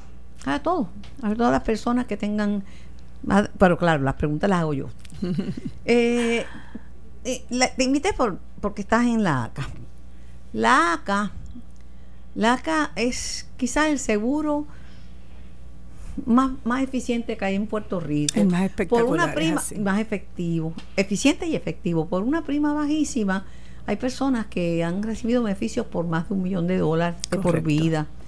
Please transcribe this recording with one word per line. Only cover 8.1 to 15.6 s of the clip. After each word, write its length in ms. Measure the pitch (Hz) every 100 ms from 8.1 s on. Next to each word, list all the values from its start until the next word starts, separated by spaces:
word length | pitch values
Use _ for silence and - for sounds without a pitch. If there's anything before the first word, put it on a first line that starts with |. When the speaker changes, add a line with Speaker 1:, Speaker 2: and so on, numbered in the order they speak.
Speaker 1:
por, 260 | 403 240 175 - -
porque 200 | 208 208
estás 240 | 196 226 240
en 180 | 226
la 220 | 196 135 113
aca. 220 | - 131 - - - - - - - -
La 400 | 214 226 262 339
aca, 380 | 330 - 202 208 - - 240 - - - - - - - -
la 180 | 214
aca 380 | 254 320 311 294 -
es 520 | 240 - - - - -
quizás 320 | 247 294 311
el 100 | 277
seguro 680 | - 214 226 294 302 294 294 - - - - - - - - -